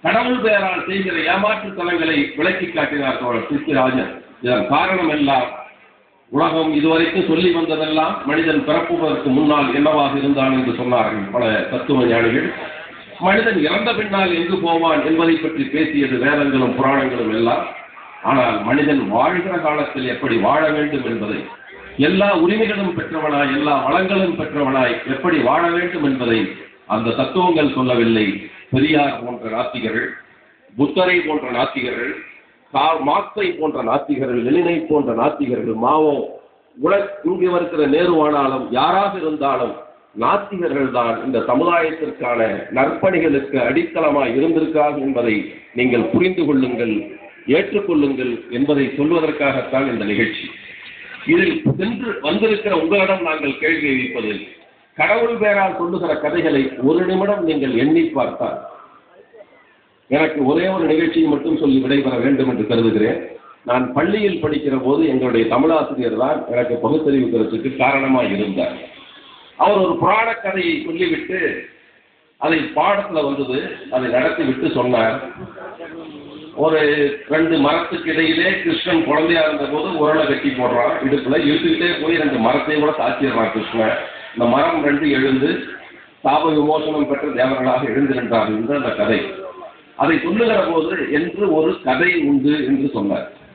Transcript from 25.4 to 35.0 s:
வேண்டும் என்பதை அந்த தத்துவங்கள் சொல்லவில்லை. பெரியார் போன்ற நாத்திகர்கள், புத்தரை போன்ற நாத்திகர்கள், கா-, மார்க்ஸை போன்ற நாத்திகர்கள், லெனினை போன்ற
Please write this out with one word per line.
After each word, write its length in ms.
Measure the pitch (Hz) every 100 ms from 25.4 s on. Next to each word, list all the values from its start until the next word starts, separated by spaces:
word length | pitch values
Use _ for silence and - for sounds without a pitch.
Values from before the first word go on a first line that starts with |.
| 131 151 170
வேண்டும் 360 | 170 175 175
என்பதை 360 | 143 127 117 113 92 - - - -
அந்த 220 | 110 117
தத்துவங்கள் 640 | - 127 190 196 160 143 135
சொல்லவில்லை. 520 | 127 117 113 110 101 98 - - -
பெரியார் 440 | 131 151 147 139 117
போன்ற 240 | 120 113 110
நாத்திகர்கள், 600 | 113 127 120 107 110 - - - - _ _ _ 104
புத்தரை 380 | 147 185 180 180
போன்ற 260 | 151 147 127
நாத்திகர்கள், 600 | 120 135 135 123 113 127 - - - _ _ _
கா-, 260 | - 156 160 135
மார்க்ஸை 420 | 185 202 214 185 147
போன்ற 200 | 156 139
நாத்திகர்கள், 580 | 110 135 - 131 135 120
லெனினை 340 | 120 165 175 170 160
போன்ற 240 | 151